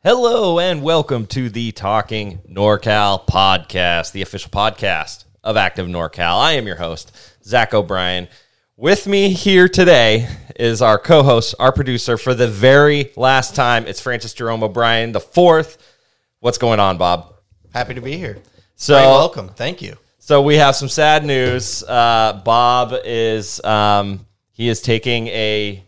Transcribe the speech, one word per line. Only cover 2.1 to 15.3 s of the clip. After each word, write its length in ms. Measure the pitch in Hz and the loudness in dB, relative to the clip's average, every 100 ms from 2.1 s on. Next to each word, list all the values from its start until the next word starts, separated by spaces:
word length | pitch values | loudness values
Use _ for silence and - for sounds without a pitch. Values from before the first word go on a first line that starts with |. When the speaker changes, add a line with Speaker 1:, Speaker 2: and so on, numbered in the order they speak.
| 110 101 92 - | -8 -8 -14 -14
Speaker 1:
NorCal 760 | 92 104 104 113 107 101 98 - | -2 0 0 0 0 0 -2 -2
podcast, 880 | 92 95 92 80 92 87 85 - | 2 2 0 -4 -4 -2 -2 -4
the 100 | 98 | -10
official 280 | 95 95 - | -10 -12 -8
podcast 760 | 101 107 107 101 82 76 - _ _ | -2 -2 -2 -6 -4 -8 -16 _ _
of 140 | 110 107 | -4 -2
Active 280 | 92 - 90 | -2 -4 -8
NorCal. 540 | 87 82 - 85 92 | -6 -8 -4 -2 0
I 120 | 147 | 0
am 140 | 151 107 | -2 -6
your 100 | 85 | -8
host, 380 | 85 80 - _ - _ | -10 -10 -16 _ -20 _
Zach 300 | 101 120 110 | -2 0 2
O'Brien. 520 | 110 87 95 90 90 87 _ _ _ _ _ | 0 -2 -4 -4 -6 -10 _ _ _ _ _
With 280 | 135 196 196 | 0 0 0
me 220 | 196 196 | 0 0
here 400 | 190 196 185 180 | 0 2 4 4
today 580 | 185 180 147 113 110 120 - - - | 4 4 6 4 2 -2 -12 -16 -4
is 220 | 117 110 | -4 2
our 180 | 120 104 | 2 2
co-host, 580 | - 160 139 117 - - | 4 4 6 2 0 0
our 140 | 131 | 0
producer 440 | 131 131 120 - 113 | 0 -4 -4 -4 -4
for 160 | 131 | -2
the 160 | 123 120 | 0 -2
very 640 | 101 127 139 147 147 139 - | 4 6 6 4 2 -4 -2
last 380 | 127 131 123 | 0 0 -2
time. 320 | - 123 117 - | -2 0 0 -4
It's 140 | - | -10
Francis 320 | 131 120 104 | -8 -8 -10
Jerome 300 | - 117 113 | -10 -6 -4
O'Brien 500 | 107 120 117 113 117 | -4 -2 0 0 -2
the 80 | 107 | -6
fourth. 560 | - | -2